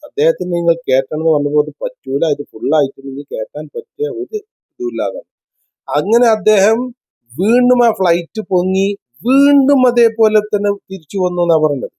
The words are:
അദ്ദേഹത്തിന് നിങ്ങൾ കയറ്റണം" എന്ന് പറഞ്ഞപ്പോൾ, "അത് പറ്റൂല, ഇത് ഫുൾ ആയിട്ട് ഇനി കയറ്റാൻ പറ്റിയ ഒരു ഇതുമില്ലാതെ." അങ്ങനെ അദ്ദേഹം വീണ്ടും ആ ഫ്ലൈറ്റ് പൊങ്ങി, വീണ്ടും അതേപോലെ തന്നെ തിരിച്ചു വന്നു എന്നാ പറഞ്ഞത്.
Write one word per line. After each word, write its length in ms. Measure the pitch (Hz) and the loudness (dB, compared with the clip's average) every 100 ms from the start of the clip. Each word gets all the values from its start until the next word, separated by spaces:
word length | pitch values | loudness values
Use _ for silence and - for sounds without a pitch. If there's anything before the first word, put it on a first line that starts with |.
| - | -12
അദ്ദേഹത്തിന് 480 | - 156 165 180 | -2 0 0 -2
നിങ്ങൾ 200 | 175 170 | -2 0
കയറ്റണം" 440 | 165 - 131 135 156 | -2 0 0 0 -2
എന്ന് 140 | 160 | 0
പറഞ്ഞപ്പോൾ, 340 | 156 143 147 147 | 0 0 0 -2
"അത് 80 | 143 | -4
പറ്റൂല, 420 | 104 - - 135 160 | -10 -10 -6 -2 -2
ഇത് 200 | 143 147 | -2 -6
ഫുൾ 240 | 110 120 156 | -8 -2 0
ആയിട്ട് 320 | 143 139 135 | 0 -4 -12
ഇനി 140 | 135 | -12
കയറ്റാൻ 480 | 147 120 110 147 156 - | -8 -8 -8 -10 -10 -12
പറ്റിയ 320 | - _ 147 | -14 _ -6
ഒരു 280 | 117 - 214 | -6 -6 -8
ഇതുമില്ലാതെ." 880 | - _ _ _ 123 113 104 92 - _ _ _ _ _ - 135 | -10 _ _ _ -8 -4 -6 -8 -14 _ _ _ _ _ -6 -4
അങ്ങനെ 300 | 170 226 240 | 0 2 2
അദ്ദേഹം 500 | 220 180 214 196 226 254 240 _ _ _ 123 | 0 2 2 2 0 -4 -10 _ _ _ -4
വീണ്ടും 460 | 196 240 247 247 240 | 0 2 4 4 2
ആ 60 | |
ഫ്ലൈറ്റ് 500 | 214 185 170 165 - | 2 0 0 -2 -10
പൊങ്ങി, 560 | 208 185 185 190 196 202 _ _ 214 | -2 -2 0 0 0 -4 _ _ 0
വീണ്ടും 600 | 269 285 285 269 285 254 | 2 4 4 4 4 2
അതേപോലെ 520 | 226 233 226 220 214 | 4 2 4 2 2
തന്നെ 540 | 208 208 208 202 _ | 0 -2 -2 -4 _
തിരിച്ചു 240 | 190 160 196 | -14 -8 -2
വന്നു 240 | 180 175 | -2 0
എന്നാ 260 | 170 160 151 | 2 2 2
പറഞ്ഞത്. 240 | 139 110 | -2 -6